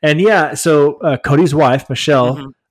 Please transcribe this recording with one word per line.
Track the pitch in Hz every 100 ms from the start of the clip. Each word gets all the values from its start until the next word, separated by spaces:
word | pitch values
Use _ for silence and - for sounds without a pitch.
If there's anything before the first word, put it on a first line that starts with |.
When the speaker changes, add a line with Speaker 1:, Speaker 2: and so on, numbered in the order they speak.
Speaker 1:
And | 151 151
yeah, | 208 196 147
so, | 143 170 151 143 -
uh, | 160 131
Cody's | - 143 170 147
wife, | 135 135 -
Michelle, | 127 - 139 123 139
Speaker 2:
Mm-hmm. | 135 - _